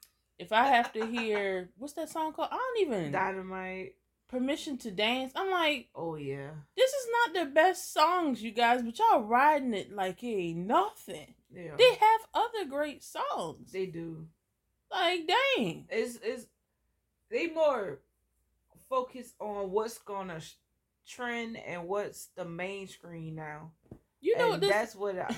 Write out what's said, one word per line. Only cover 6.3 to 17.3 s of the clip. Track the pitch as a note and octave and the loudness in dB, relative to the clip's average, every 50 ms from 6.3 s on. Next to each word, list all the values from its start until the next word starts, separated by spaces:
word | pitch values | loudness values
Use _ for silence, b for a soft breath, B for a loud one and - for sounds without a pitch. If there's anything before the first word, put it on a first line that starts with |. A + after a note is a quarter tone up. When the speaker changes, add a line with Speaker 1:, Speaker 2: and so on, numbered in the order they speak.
| C#3 C#3 C#3 C#3+ D#3 D#3 C#3+ - _ - | -6 -6 -8 -10 -12 -14 -16 -10 _ 2
Speaker 1:
this | B4+ C5 | 4 4
is | C#5+ C#5 B4+ A#4 | 4 -2 -4 -2
not | A#4 A#4 A#4+ D#4+ E4 F4+ E4 | 2 2 2 2 2 0 -2
the | C#4 | 2
best | C#4 D#4 D#4+ F#4 F4+ - - - | 4 6 6 6 4 2 -4 -4
songs, | - F4+ D#4 E4 F4+ F#4 E4+ D4 B3+ - | 2 4 4 4 4 4 2 0 0 -2
you | G#3 A#3 | -4 -6
guys, | G3+ A3 A#3+ A#3 A#3+ B3+ | 0 2 4 4 4 4
but | A#3+ A#3 A#3 - | 2 -2 0 2
y'all | A4 A4+ G4+ D4+ A3 | 6 6 6 6 4
riding | G#3 A#3 B3 C#4 D4+ D#4 C#4+ C4 B3 A3 | 4 4 6 6 6 6 4 2 0 -2
it | F#3+ - - | -2 -4 -6
like | G3 G3+ F#3+ F#3 F3+ - B3 | -4 -4 -2 -4 -4 -4 -6
it | A#3+ | -4
ain't | A3+ G3 F3 E3+ E3 E3+ F3+ G3 | -2 -2 -2 -2 -4 -4 -2 2
nothing. | C4 E4+ G4 G#4+ - - - - F3+ D3+ D3+ - - _ _ _ - | 4 4 4 2 -2 -10 -14 -14 -14 -14 -14 -18 -20 _ _ _ -18
Speaker 2:
Yeah. | - - - D3 - | -16 -14 -8 4 8
Speaker 1:
They | A#4+ B4+ A4+ | 8 8 8
have | - G#4+ A4 A4+ A4 - - - | 8 6 6 6 6 2 -2 0
other | D#4 G#4+ A#4 A#4 A4 F#4+ | 0 0 0 -2 -4 -6
great | C4+ C4+ C#4+ D4+ D4+ B3+ - - | -4 -4 -4 -4 -4 -6 -10 -16
songs. | - - - B4 C#5+ D#5+ - F#3+ D#3+ - - - - D3 | -12 -8 -6 -6 -4 -4 -4 -4 -6 -8 -10 -14 -10 -6
Speaker 2:
They | F#3+ F#3+ F3+ | -6 -6 -6
do. | D#3+ E3 E3 E3 D#3+ D#3+ D#3+ D#3+ _ _ _ _ _ _ _ _ _ _ _ _ | -6 -8 -10 -10 -10 -12 -16 -18 _ _ _ _ _ _ _ _ _ _ _ _
Speaker 1:
Like, | - F4+ F#4 E4+ F4+ F#4 D#4+ D#4 | -4 0 2 2 0 0 0 2
dang. | F4+ A#4 C5+ C#5 C5 G4+ A#3 E3+ D#3 D#3 - - | 2 4 4 4 2 2 0 -2 -4 -6 -10 -6
Speaker 2:
It's, | F3+ A3+ B3 B3 A#3+ - - | -4 -4 -2 -4 -6 -8 -6
it's, | G#3+ C4 B3 - - _ _ _ _ _ _ _ _ _ _ _ _ _ _ _ | -6 -6 -6 -10 -16 _ _ _ _ _ _ _ _ _ _ _ _ _ _ _
they | _ | _